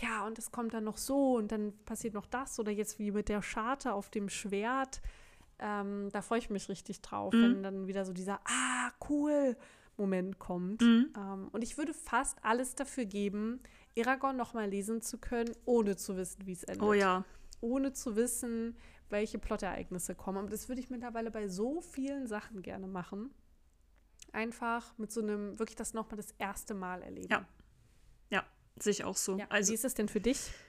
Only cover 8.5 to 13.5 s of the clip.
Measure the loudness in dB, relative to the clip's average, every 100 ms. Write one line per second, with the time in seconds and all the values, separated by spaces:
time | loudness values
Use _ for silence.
8.5 | 0 0 0 -2 -4 0 2 4 6 4
9.5 | 2 -8 -20 -14 -2 2 2 0 -6 -6
10.5 | -4 -2 6 8 8 6 0 -8 -8 -6
11.5 | -4 -4 -2 -4 -4 -2 0 0 -2 2
12.5 | 2 0 -4 -4 -4 -2 0 0 0 -2